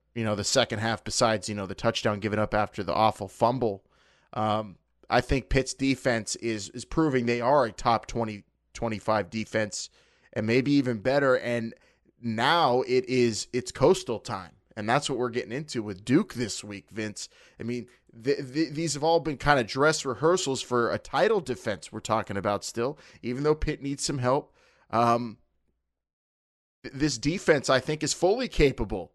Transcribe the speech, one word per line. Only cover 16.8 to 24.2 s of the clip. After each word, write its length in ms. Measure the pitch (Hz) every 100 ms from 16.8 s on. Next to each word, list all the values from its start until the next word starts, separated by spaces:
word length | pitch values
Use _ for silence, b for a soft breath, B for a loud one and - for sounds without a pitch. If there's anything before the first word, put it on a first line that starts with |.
| -
Vince. 380 | 110 107 101 - b b b
I 40 |
mean, 240 | 113 120 117 b _ 117
th-, 140 | 120 - 131
th-, 180 | 143 165
these 220 | 151 165
have 100 | 147
all 160 | 160 170
been 160 | 156 131
kind 240 | 143 143
of 80 | 110
dress 380 | 135 151 151 139
rehearsals 560 | 110 160 185 143 127
for 300 | - 123 110
a 80 | 107
title 420 | - 135 208 214
defense 500 | 147 120 113 98 -
we're 80 | 107
talking 380 | - 110 101 101
about 260 | 98 101
still, 340 | - - 123 151 B B
even 220 | 117 127
though 120 | 151 156
Pitt 260 | 151 -
needs 220 | 139 139
some 160 | -
help. 360 | 143